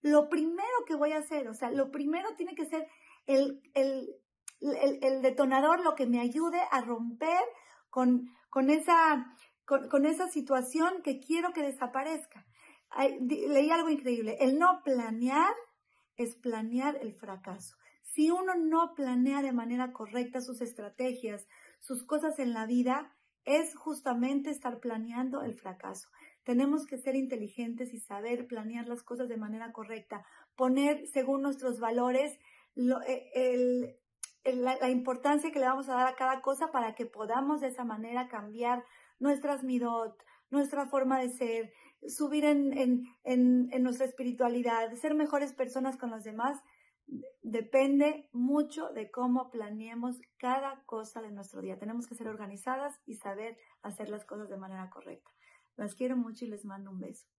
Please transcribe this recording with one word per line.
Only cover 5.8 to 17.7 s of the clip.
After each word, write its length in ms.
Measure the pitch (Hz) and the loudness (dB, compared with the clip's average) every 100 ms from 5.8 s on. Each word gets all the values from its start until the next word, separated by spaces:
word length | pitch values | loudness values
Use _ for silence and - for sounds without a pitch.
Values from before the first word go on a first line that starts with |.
lo 120 | 339 | 4
que 120 | 311 247 | 2 2
me 140 | 240 | 2
ayude 400 | 240 262 330 349 - | 2 0 0 0 2
a 120 | 262 | 0
romper 600 | 233 233 233 233 311 349 480 - - - _ | 0 -4 -6 -4 0 2 0 -6 -20 -20 _
con, 400 | 262 254 247 - - _ | 2 4 4 0 -16 _
con 200 | 269 262 | 0 4
esa, 640 | 311 320 339 320 294 247 - - _ | 4 6 6 6 4 0 -14 -20 _
con, 240 | - 269 277 | -2 0 2
con 180 | 285 294 | 4 4
esa 220 | 311 370 | 2 -2
situación 720 | 311 269 262 254 311 330 370 | -4 0 0 0 0 0 0
que 180 | 294 262 | -4 -6
quiero 320 | - 330 349 | -2 0 0
que 100 | 339 | -2
desaparezca. 840 | 285 269 247 262 294 311 - - _ _ - - _ | -4 -4 -4 -4 -4 -6 -8 -20 _ _ -20 -20 _
Ay, 300 | - 269 - | 0 0 2
di-, 280 | 247 294 277 | -2 0 4
leí 220 | 277 302 | 6 6
algo 200 | 330 320 | 4 4
increíble. 460 | 294 254 240 214 - | 0 0 -2 -2 2
El 180 | 262 277 | 4 6
no 240 | 349 370 | 6 4
planear 720 | - 254 226 220 247 285 359 466 466 _ _ _ _ - | 2 0 0 0 2 4 4 2 -10 _ _ _ _ -4
es 180 | 233 | -4
planear 640 | - 247 220 220 240 277 285 | -4 -6 -4 -2 0 0 -2
el 140 | 226 | -8
fracaso. 640 | - 202 190 190 185 - | -10 -12 -12 -12 -12 -14